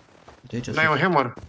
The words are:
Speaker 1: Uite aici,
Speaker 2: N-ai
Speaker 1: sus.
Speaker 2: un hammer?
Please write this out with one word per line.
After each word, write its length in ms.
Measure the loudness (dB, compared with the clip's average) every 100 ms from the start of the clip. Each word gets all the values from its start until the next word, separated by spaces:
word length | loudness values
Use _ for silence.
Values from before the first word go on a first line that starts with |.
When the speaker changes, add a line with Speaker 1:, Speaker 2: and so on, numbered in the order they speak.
| _ -20 -20 -20
Speaker 1:
Uite 120 | -10 -8
aici, 100 | -4
Speaker 2:
N-ai 140 | 0
Speaker 1:
sus. 100 | 2
Speaker 2:
un 60 | 2
hammer? 340 | 2 2 0 -6